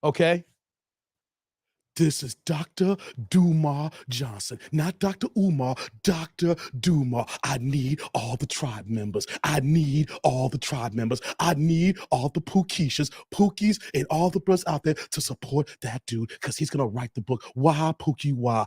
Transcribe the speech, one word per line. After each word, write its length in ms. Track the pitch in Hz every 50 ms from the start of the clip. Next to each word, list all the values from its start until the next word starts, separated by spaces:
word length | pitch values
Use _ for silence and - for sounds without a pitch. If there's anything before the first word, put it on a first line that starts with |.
Okay? 440 | - 151 139 - 170 165 175 175 170 _ _ _ _ _ _ _ _ _ _ _ _ _ _ _ _ _ _ _ _ _ _ _ _ _ _ _ _ _ _
This 280 | - 165 156 139 - -
is 100 | 127 - _ _
Doctor 520 | - 160 147 165 - _ - 185 185 196 196 - - - - 113 -
Dumar 640 | - 185 180 175 160 160 156 147 139 143 151 156 - - - -
Johnson. 500 | 123 120 143 123 107 101 - - 120 - - -
Not 260 | - 151 151 180 185
Doctor 300 | _ - 196 190 190 - - _
Umar, 380 | 220 196 196 165 135 127 127 131 - - - - -
Doctor 540 | _ - 180 165 165 - _ - 175 170 170 - - - - 127
Dumar. 480 | 110 180 175 151 135 123 120 120 117 - - - -
I 160 | 127 139 131
need 420 | 117 135 139 147 127 131 147 - - - _
all 200 | - 110 117 120
the 120 | - -
tribe 400 | 113 - - - 131 117 104 95
members. 400 | 101 113 110 104 104 95 104 - - - - -
I 160 | 147 151 151
need 500 | 131 139 156 165 156 143 135 151 151 - - - -
all 260 | 151 127 127 131 131
the 80 | 123
tribe 360 | - - - 151 131 117 117 98
members. 280 | 117 113 113 127 123 - - - -
I 140 | - 170 170
need 460 | 143 151 165 165 165 170 185 185 - - _
all 200 | - 131 127 143
the 120 | - 170
Pookishas, 680 | 156 - - 196 185 - - - 170 131 - - 143 - - - - _
Pookies, 480 | - - 208 202 - - 208 208 208 - - - -
and 140 | - - -
all 220 | 160 156 175 180
the 80 | 160 190
brothers 240 | - - 185 180 -
out 160 | 170 156 143
there 140 | _ 156 151
to 260 | - - - - -
support 560 | - - 131 _ - - 135 143 147 - - _
that 200 | - 123 113 127 _
dude, 320 | - 117 113 113 113 - -
cause 160 | - - -
he's 140 | - 156 139
gonna 160 | - 143 135
write 260 | 110 101 120 123 120 _
the 80 | -
book, 220 | 104 - 127 113 - - -
Why 400 | 127 135 165 151 147 160 160 156 _
Pookie 340 | - - 147 - - 147 139
Why. 320 | 123 120 120 117 110 107